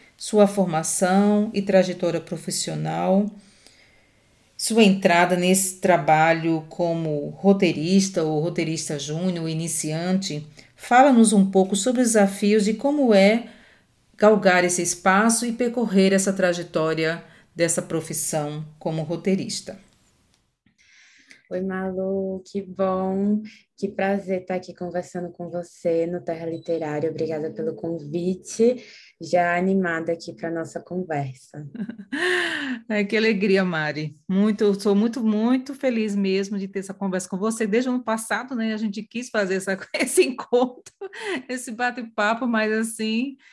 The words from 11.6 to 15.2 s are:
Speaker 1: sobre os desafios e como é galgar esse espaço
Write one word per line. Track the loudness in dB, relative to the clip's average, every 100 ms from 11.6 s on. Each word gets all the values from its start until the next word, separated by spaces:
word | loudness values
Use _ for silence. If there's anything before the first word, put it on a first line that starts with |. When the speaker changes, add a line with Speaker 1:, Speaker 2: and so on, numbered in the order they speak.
| 2
Speaker 1:
sobre | 0 0 0
os | 2
desafios | 4 2 2 2 4 2
e |
como | 0 0 2 4
é | 6 6 4 -2 -16 -20 _ _ _ _ 2
galgar | 6 6 6 4
esse | 4 0
espaço | -2 0 2 4